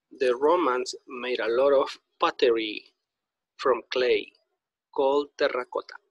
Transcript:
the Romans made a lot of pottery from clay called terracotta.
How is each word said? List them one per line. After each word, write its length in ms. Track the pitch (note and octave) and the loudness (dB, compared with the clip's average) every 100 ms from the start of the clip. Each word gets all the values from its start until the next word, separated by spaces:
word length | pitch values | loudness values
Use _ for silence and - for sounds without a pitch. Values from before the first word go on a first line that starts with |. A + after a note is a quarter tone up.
| _ - | _ -4
the 140 | B2+ | -2
Romans 600 | B2 D3 F3 D3+ B2+ B2 - - | 2 2 2 2 0 -4 -10 -14
made 320 | B2+ B2 A#2+ | -12 -6 -4
a 100 | A2 | -2
lot 240 | A#2 C#3 | 2 4
of 160 | C3+ D3 - _ _ | 2 0 -6 _ _
pottery 640 | E3+ - C3 A2+ A2 G#2 - _ _ _ _ _ _ - | -4 2 2 2 -2 -10 -16 _ _ _ _ _ _ -6
from 240 | C#3 A#2 - | -2 -2 -2
clay 400 | B2+ B2 A2 - _ _ _ _ _ _ | -2 0 0 -2 _ _ _ _ _ _
called 340 | - C3+ C#3+ C#3+ - | -2 0 0 -2 -2
terracotta. 580 | C#3+ C3+ B2 - - - _ | -2 -2 -6 -8 -10 -16 _